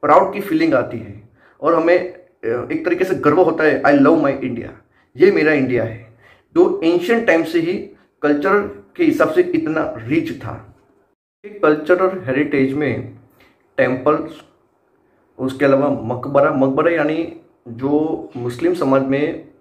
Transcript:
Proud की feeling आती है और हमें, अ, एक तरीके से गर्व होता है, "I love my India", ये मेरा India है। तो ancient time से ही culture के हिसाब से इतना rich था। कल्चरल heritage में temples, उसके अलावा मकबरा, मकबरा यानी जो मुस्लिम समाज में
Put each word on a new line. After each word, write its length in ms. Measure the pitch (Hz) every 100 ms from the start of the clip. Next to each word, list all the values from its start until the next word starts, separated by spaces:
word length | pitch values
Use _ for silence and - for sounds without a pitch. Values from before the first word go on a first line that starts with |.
Proud 320 | 143 160 196
की 80 | 202
feeling 320 | 196 160 160
आती 240 | 135 117 123
है 320 | 104 98 - _ _ _
और 140 | 143 165
हमें, 220 | 165 180
अ, 300 | - - _ _ 113
एक 400 | 120 - 147 -
तरीके 180 | 170
से 120 | - 160
गर्व 260 | 143 151
होता 220 | 170 156
है, 200 | 156 143
"I 80 | -
love 300 | 143 139 160
my 180 | 139 135
India", 280 | 127 117 - - _ _ _ -
ये 140 | 185
मेरा 220 | 180 156
India 300 | 151 127 120
है। 300 | 110 - - _ _ _ _ 160
तो 260 | 180 -
ancient 440 | 165 175 175 233 226
time 160 | 165
से 160 | 160 170
ही 300 | 165 196 - - _ _
culture 640 | 147 147 190 202 202 - - -
के 80 |
हिसाब 260 | 160 - 160
से 120 | 180
इतना 540 | - 160 156 156 - 113
rich 420 | 113 160 - -
था। 360 | - - - _ _ _ _ _ _ _ 202
कल्चरल 760 | 202 156 151 - 180 185 190
heritage 500 | 123 131 147 143 131
में 440 | 139 147 117 110 - _ _ _ _ _ -
temples, 540 | 127 131 139 156 - - - _ _ _ _ _ _ _ _ -
उसके 260 | 131 131 143
अलावा 500 | 135 143 123 113 120
मकबरा, 360 | 139 139 147
मकबरा 400 | 143 135 135 156
यानी 500 | 170 147 160 165 - _ _ -
जो 640 | 117 135 147 156 - - 131
मुस्लिम 360 | 120 120 170
समाज 300 | 175 135 135
में 440 | 135 135 151 170 - _